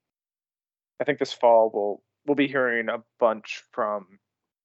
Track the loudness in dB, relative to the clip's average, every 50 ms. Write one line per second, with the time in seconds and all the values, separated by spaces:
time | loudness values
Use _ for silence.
0 | _ _ _ _ _ _ _ _ _ _ _ _ _ _ _ _ _ _ _ -6
1 | -4 -4 -4 -2 -4 -6 -2 2 4 6 6 6 4 2 0 -2 -4 -4 -4 -8
2 | _ _ _ _ _ -2 0 0 0 0 0 -2 -2 -2 -2 -2 -4 -4 -6 -8
3 | -10 _ _ _ 0 0 0 -2 -6 -14 -16 -16 -18 _ -8 -6 -4 -4 -4 -6
4 | -8 -14 -20 _ _ _ _ _ _ _ _ _ _